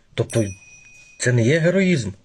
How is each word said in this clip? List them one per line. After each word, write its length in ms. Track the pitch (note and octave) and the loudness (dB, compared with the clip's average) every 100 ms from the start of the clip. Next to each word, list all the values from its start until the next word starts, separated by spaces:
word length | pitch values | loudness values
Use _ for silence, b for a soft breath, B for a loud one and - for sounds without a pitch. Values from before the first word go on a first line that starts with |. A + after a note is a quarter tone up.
| _ | _
Тобто 320 | - A2+ A#2 G2+ F#2 - - - - - - | -8 -4 -2 -4 -6 -20 -20 -20 -20 -20 -6
це 120 | B2+ | 0
не 100 | B2 | 2
є 160 | A2+ D#3+ | 2 2
героїзм? 520 | E3 F#3 F#3 E3+ G2+ - | 2 2 2 0 -2 -10